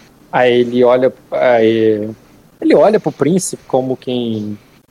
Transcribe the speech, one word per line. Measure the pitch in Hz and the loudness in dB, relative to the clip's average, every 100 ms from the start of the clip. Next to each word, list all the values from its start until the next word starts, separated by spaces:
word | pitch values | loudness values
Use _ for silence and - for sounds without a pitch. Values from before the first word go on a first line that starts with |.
| _ _ _ | _ _ _
Aí | - 123 123 | 0 2 2
ele | 120 123 | 0 2
olha, | 120 127 131 - _ | 2 2 0 -4 _
aí | 139 131 120 113 113 110 107 110 110 _ _ _ _ | -2 0 2 2 2 0 -2 -6 -12 _ _ _ _
ele | 320 196 | 0 4
olha | 175 214 | 4 2
pro | 156 | -4
príncipe | - 143 185 - - - | -4 -2 -2 -4 -12 -6
como | 131 131 127 | -4 -4 -6
quem, | - 123 120 110 104 101 _ _ _ | -6 -6 -4 -6 -8 -12 _ _ _